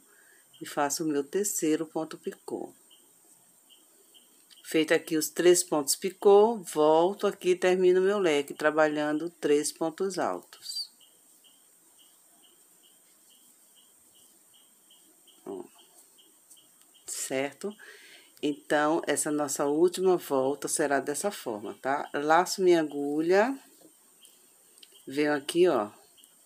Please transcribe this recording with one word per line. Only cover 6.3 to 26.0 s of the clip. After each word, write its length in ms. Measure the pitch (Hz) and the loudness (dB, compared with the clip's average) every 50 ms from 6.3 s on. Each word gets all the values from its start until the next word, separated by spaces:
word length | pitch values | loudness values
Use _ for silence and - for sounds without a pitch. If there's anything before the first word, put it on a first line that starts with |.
| 196 208 208 233 233 208 | 6 8 6 4 2 -2
volto 680 | 165 - - 156 151 156 156 160 170 190 202 208 - | -8 -6 0 2 4 4 6 4 4 2 0 -2 -4
aqui 260 | 196 190 - - 180 | -4 -4 -2 0 0
e 40 | 180 | 0
termino 460 | 180 185 185 180 190 185 180 180 185 | 2 2 2 2 4 4 4 4 4
meu 160 | 185 196 208 208 | 4 2 2 2
leque, 340 | 185 165 147 143 139 - | 2 2 2 0 0 -4
trabalhando 760 | - - 151 151 151 156 156 151 151 151 147 151 151 151 160 175 | -4 -2 -2 0 2 4 2 2 2 -2 -2 -2 -2 -4 -6 -8
três 420 | - - - 151 147 147 147 - | -8 -4 0 2 2 2 0 -2
pontos 460 | - - 160 160 160 - 190 196 180 170 | -6 -4 -6 -6 -4 -4 -6 -4 -4 -4
altos. 720 | 131 98 90 87 - - - - - - - - - - _ _ _ _ _ _ _ _ _ _ _ - _ _ _ _ _ _ _ _ _ _ - _ _ _ _ _ _ _ _ _ _ _ _ _ _ _ _ _ _ _ _ _ _ _ _ _ - _ _ _ _ _ _ _ _ _ _ _ _ _ _ _ _ _ - - _ _ _ _ _ _ _ _ _ _ _ _ - _ _ _ _ _ _ _ - _ - | -4 -4 -4 -6 -10 -16 -20 -20 -16 -14 -12 -12 -12 -12 _ _ _ _ _ _ _ _ _ _ _ -20 _ _ _ _ _ _ _ _ _ _ -20 _ _ _ _ _ _ _ _ _ _ _ _ _ _ _ _ _ _ _ _ _ _ _ _ _ -20 _ _ _ _ _ _ _ _ _ _ _ _ _ _ _ _ _ -20 -20 _ _ _ _ _ _ _ _ _ _ _ _ -20 _ _ _ _ _ _ _ -20 _ -14
Ó. 180 | - 98 90 87 - _ _ - _ _ - - _ _ _ - _ _ _ _ - - _ _ _ _ _ _ _ _ _ - | -12 -12 -12 -12 -16 _ _ -20 _ _ -20 -20 _ _ _ -20 _ _ _ _ -20 -20 _ _ _ _ _ _ _ _ _ -14
Certo? 680 | - - - - - 139 131 139 143 135 - - 202 208 - - - - - - - - - - _ _ - | -12 -10 -8 -8 -4 -4 -4 -4 -4 -8 -10 -12 -12 -12 -12 -20 -20 -20 -20 -20 -20 -20 -20 -20 _ _ -6
Então, 580 | - 147 143 - - - 165 147 151 151 165 170 - | -4 -4 -4 -4 -4 -2 0 0 2 2 0 0 -2
essa 240 | - 147 139 - 156 | -2 -2 -2 -2 -2
nossa 340 | 151 147 147 131 - - 147 | -2 -2 -4 -4 -4 -2 -2
última 540 | 143 147 156 175 180 180 185 185 190 180 165 | 0 2 2 2 2 2 2 2 2 2 2
volta 500 | - - 143 131 131 135 143 - - 147 | 0 -2 0 0 0 0 -2 -4 -6 -6
será 320 | - - 151 143 139 135 | -2 -2 0 0 0 0
dessa 300 | 127 143 147 - - 202 | -2 -2 -6 -4 -4 -6
forma, 420 | 202 - - 127 107 104 107 101 101 - | -6 -6 -8 -8 -8 -8 -8 -12 -12 -8
tá? 260 | - 131 139 151 - - | -6 -4 -4 -4 -6 -6
Laço 480 | - 147 147 156 160 170 180 180 - 202 | -6 -4 0 2 4 4 2 2 -2 0
minha 200 | 185 180 175 165 | 4 4 4 4
agulha, 800 | 156 143 143 143 143 143 147 156 160 170 185 202 220 262 269 269 - _ _ _ - - _ _ _ _ _ _ _ - _ _ _ _ _ _ _ _ _ - - _ _ - - | 2 -2 -4 -6 -4 -4 -2 -2 0 2 4 2 2 2 -2 -8 -12 _ _ _ -20 -20 _ _ _ _ _ _ _ -20 _ _ _ _ _ _ _ _ _ -20 -20 _ _ -20 -16
venho 260 | 135 135 147 151 147 | -8 -2 -2 0 0
aqui, 340 | 147 143 139 - - 170 185 | 0 -2 -4 -2 2 2 4
ó, 240 | 175 143 113 104 107 - - | 4 4 2 -2 -4 -8 -18